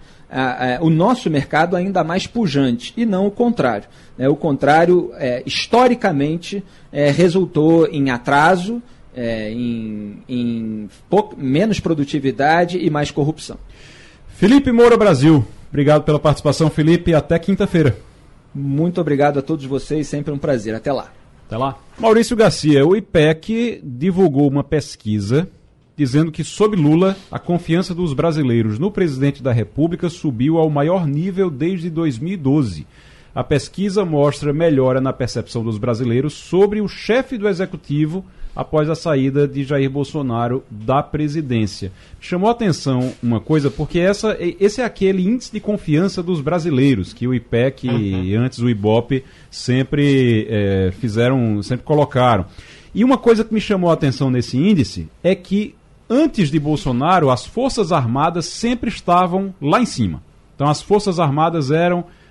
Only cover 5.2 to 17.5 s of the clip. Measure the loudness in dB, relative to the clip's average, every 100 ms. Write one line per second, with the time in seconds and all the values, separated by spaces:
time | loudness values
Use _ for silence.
5.2 | -4 -4 -6 -8 0 4 4 2 0 0
6.2 | 0 -4 -6 -10 -10 -18 -10 0 2 4
7.2 | 4 2 0 2 4 4 4 0 -2 -2
8.2 | 0 4 4 2 -2 -8 -10 -20 -18 -8
9.2 | -6 -4 -6 -6 -4 -6 -8 -10 -12 -14
10.2 | -8 -6 -4 -4 -6 -8 -12 -16 -2 -2
11.2 | -2 -4 -2 0 0 0 -2 -2 -2 -2
12.2 | -2 0 2 2 2 0 -2 0 -2 -2
13.2 | -2 -4 -10 -16 -18 -20 -20 -20 -20 -20
14.2 | -20 0 4 4 4 6 6 6 4 6
15.2 | 6 6 2 -8 -8 0 4 4 2 0
16.2 | 2 0 0 2 0 2 2 2 4 2
17.2 | 2 -2 0